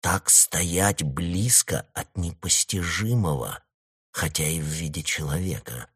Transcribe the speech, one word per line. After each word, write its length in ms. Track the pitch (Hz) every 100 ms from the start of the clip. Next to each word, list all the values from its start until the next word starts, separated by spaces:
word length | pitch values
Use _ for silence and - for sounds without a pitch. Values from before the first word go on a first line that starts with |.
Так 300 | - 95 -
стоять 720 | - - 82 87 85 101 -
близко 840 | 76 69 87 90 117 117 - - -
от 240 | - - -
непостижимого, 1500 | 85 82 92 - - 95 87 82 110 120 92 71 55 - _ _ _ _ _
хотя 360 | - 82 - 78
и 100 | 82
в 60 |
виде 380 | 76 78 82 78
человека. 880 | 78 - 76 76 92 - - 60 57